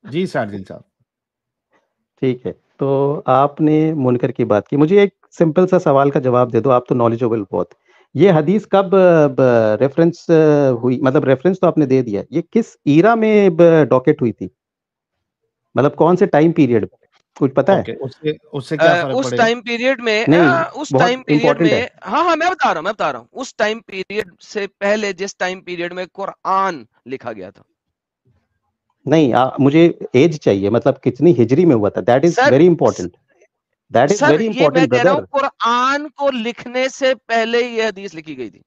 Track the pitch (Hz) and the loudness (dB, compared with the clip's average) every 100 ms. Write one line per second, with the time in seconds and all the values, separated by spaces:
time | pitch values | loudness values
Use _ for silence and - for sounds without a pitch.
0 | - 151 190 147 107 101 92 82 _ _ | -10 -8 -6 -6 -8 -10 -16 -20 _ _
1 | _ _ _ _ _ _ _ _ _ _ | _ _ _ _ _ _ _ _ _ _
2 | _ _ 131 123 - - _ _ 139 139 | _ _ -4 -4 -10 -12 _ _ -4 -2
3 | 139 156 - 131 143 - 151 156 160 156 | -2 -4 0 0 0 0 0 0 0 -2
4 | 127 123 131 123 113 104 - 143 156 202 | -2 -2 -4 -4 -2 -2 -2 -2 2 4
5 | 202 _ _ - 165 151 185 180 175 135 | 2 _ _ -2 0 2 2 2 2 2
6 | 139 147 127 123 123 117 135 123 - 131 | 2 0 0 0 0 0 2 0 0 -2
7 | 117 117 123 113 98 95 90 _ _ _ | 0 0 -2 -4 -4 -6 -8 _ _ _
8 | _ 135 196 156 147 208 - 196 190 196 | _ 2 2 4 0 -2 0 -2 2 4
9 | 180 165 147 127 131 117 110 107 135 139 | 4 4 2 2 2 2 0 0 -2 2
10 | 170 165 - 160 156 147 139 120 123 123 | 0 0 0 2 4 4 2 0 -2 0
11 | 131 143 131 131 180 190 175 156 139 131 | 0 0 0 0 0 0 0 0 0 0
12 | 120 101 - 135 - 226 220 _ - 143 | -2 -6 -6 -8 -4 -4 -4 _ 0 4
13 | 202 233 220 214 196 165 170 165 135 131 | 4 2 2 2 2 4 4 4 2 2
14 | 143 147 123 - 92 _ _ _ _ _ | 0 0 -2 -4 -14 _ _ _ _ _
15 | _ _ _ _ _ _ _ 113 139 - | _ _ _ _ _ _ _ -2 -2 2
16 | 165 180 196 147 165 160 131 113 95 _ | 2 2 2 2 2 2 2 2 -2 _
17 | _ _ _ - 139 139 131 190 107 113 | _ _ _ -4 -2 0 0 0 -2 -10
18 | 135 - 156 151 _ 143 123 151 165 170 | -14 -10 -10 -10 _ -14 -8 0 2 2
19 | 143 131 127 123 226 240 226 233 254 262 | -2 -6 -4 -2 -2 -2 -6 -4 -4 -2
20 | 240 214 220 165 160 - - - 302 135 | -4 -2 2 2 2 0 -4 -10 -4 0
21 | 131 254 - 151 165 - 165 - - _ | 0 -2 -2 0 0 0 0 0 -4 _
22 | - 254 349 320 339 381 254 170 170 214 | -6 -2 -2 -2 -2 -2 -4 -2 -6 -6
23 | 170 123 120 226 262 - 214 226 - 196 | -6 -6 -14 -16 -16 -4 -4 -4 -12 -14
24 | 185 208 190 _ - 214 202 _ 202 220 | -8 -8 -10 _ -14 -10 -10 _ -4 -2
25 | 202 175 196 - 185 185 180 180 175 180 | -4 -8 -12 -8 -8 -8 -12 -10 -8 -10
26 | 180 - 190 - 170 196 196 160 107 _ | -12 -10 -12 -10 -4 -2 -2 -6 -16 _
27 | 120 131 120 110 92 98 _ _ _ _ | -14 -12 -12 -14 -16 _ _ _ _ _
28 | _ _ _ _ _ _ _ _ _ _ | _ _ _ _ _ _ _ _ _ _
29 | - 160 143 117 131 - 139 156 170 - | 0 2 2 2 0 2 2 4 2 0
30 | - 123 165 151 - 101 101 113 139 127 | -2 2 2 2 0 0 0 0 0 -2
31 | 131 127 156 123 113 170 175 120 101 - | -6 2 2 4 2 2 4 2 0 -2
32 | 92 127 170 170 269 131 180 165 127 104 | 0 2 2 2 2 4 4 4 0 -2
33 | 90 _ _ _ _ _ _ _ _ 117 | -10 _ _ _ _ _ _ _ _ 0
34 | 143 202 285 156 220 185 - 170 - 123 | 2 2 2 2 0 0 0 2 0 2
35 | - - - 269 - _ 220 240 254 285 | 2 0 -2 -4 -4 _ -2 0 -2 -4
36 | 302 - 277 262 226 220 240 247 262 - | -8 -4 -4 -4 -8 -10 -10 -6 -6 -2
37 | 269 262 - 226 226 240 247 226 220 190 | -4 -4 -4 -4 -2 -2 -2 -4 -6 -6
38 | 196 160 156 135 113 _ | -14 -16 -16 -12 -12 _